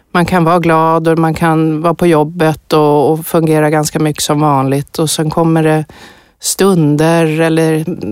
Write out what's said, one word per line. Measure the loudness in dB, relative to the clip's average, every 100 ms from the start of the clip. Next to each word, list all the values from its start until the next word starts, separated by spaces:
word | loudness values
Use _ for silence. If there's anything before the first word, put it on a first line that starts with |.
| _
man | -2 0
kan | 0
vara | 2 2
glad | 2 2 2 0 0
och | 0
man | 0
kan | 0 0 2 0 0
vara | -2
på | 0 2
jobbet | 2 0 -2 -2 -2 -2
och, | 0 2 2 2
och | -2 -2
fungera | -2 0 0 0
ganska | 0 -2 -2
mycket | -4 -4
som | -4 0
vanligt, | 0 0 0 -2 -4 -4
och | -4
sen | -2 -4
kommer | 0 0 2
det | 0 0 -4 -14 -20 -20 _ _
stunder | -8 0 2 2 2 2 2 2 0 0
eller | 0 0 0 -2 -4 -8 -8